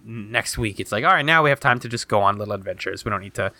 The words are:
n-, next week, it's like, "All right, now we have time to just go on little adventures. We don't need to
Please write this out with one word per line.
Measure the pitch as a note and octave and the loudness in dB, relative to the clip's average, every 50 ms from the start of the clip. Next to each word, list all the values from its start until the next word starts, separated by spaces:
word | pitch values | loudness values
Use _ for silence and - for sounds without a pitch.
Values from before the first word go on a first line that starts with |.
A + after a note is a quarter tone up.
| - | -16
n-, | A2 A2+ A#2 G#2 G#2 | -14 -12 -12 -8 -4
next | A2+ A#2+ A2+ - - - | -4 -2 -2 -2 -2 -2
week, | A#2+ A2 F#2+ - | -2 -2 -2 -4
it's | G2+ - | -6 -4
like, | - G#2 C3 | -2 0 2
"All | E3+ F#3+ | 4 2
right, | E3+ C#3+ | 4 4
now | D3 E3 E3 D3+ | 4 6 6 6
we | D3 | 4
have | C#3 - | 2 2
time | - C#3 B2 B2 | 2 2 2 0
to | - A#2+ | 0 -6
just | A#2 A#2 - - | -6 -6 -2 0
go | - G#2+ | 2 4
on | G2+ G2 G2+ G#2 | 4 4 2 0
little | G#2 G2+ G#2 | -2 -6 -6
adventures. | G2 F#2+ G2 F#2 F2+ - G2 F#2 F2+ - | -6 -6 -8 -8 -8 -8 -8 -8 -6 -6
We | A2+ | -4
don't | G#2 F#2+ | -4 -4
need | F#2+ G2+ - | -4 -6 -4
to | - G2 F#2+ - - | -4 -4 -4 -2 -2